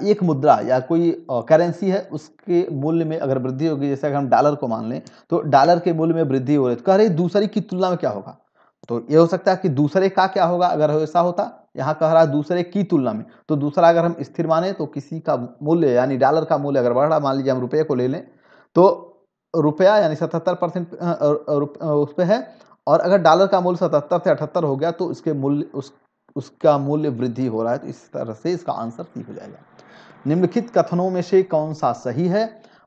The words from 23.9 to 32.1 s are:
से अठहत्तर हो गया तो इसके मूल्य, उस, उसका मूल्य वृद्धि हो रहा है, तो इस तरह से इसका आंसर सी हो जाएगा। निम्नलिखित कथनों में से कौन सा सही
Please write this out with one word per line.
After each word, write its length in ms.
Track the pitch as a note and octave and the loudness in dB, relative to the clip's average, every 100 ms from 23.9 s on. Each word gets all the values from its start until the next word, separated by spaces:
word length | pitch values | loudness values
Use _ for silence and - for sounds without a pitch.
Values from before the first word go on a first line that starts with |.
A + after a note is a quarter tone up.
| D3 - F3 | 0 -2 -2
से 100 | F#3 | 0
अठहत्तर 340 | C#3+ D3+ F3+ | -2 -2 -2
हो 120 | D3+ C3+ | -2 -2
गया 160 | E3 | -4
तो 200 | E3+ F3+ | -4 -6
इसके 220 | C3 D#3+ | -6 -6
मूल्य, 320 | C#3+ C3+ D3 - | -2 -2 -2 -6
उस, 200 | C3 - _ _ _ _ C3+ | -10 -14 _ _ _ _ -12
उसका 420 | - _ D#3+ C#3+ | -12 _ 0 2
मूल्य 320 | C#3 D3+ D3+ | 0 -4 -4
वृद्धि 380 | A#2 B2+ A#2 B2+ | -4 -6 -4 -4
हो 160 | A2 | -2
रहा 80 | A2+ | -4
है, 60 | C#3 | -6
तो 100 | C#3 | -8
इस 240 | - _ | -16 _
तरह 220 | C3 A#2+ | -12 -10
से 180 | G#2+ E3 | -8 -6
इसका 220 | F3 D3 | -6 -6
आंसर 300 | A2+ A#2 - | -8 -10 -12
सी 180 | F3 A2 | -14 -14
हो 120 | G#2+ | -14
जाएगा। 240 | - G#2 - _ - - - - - C3+ | -16 -18 -20 _ -20 -20 -20 -20 -8 -2
निम्नलिखित 500 | E3 F3+ A#3+ A#3 F#3 | 0 0 -2 -2 0
कथनों 320 | E3 F3 F#3 | 0 -2 -2
में 120 | F3+ | -4
से 220 | F3 F#3+ | 0 2
कौन 300 | F#3+ D#3 D#3 | 2 -2 -2
सा 200 | D3 C3 | -2 -4
सही 340 | A#2+ B2 | -2 -6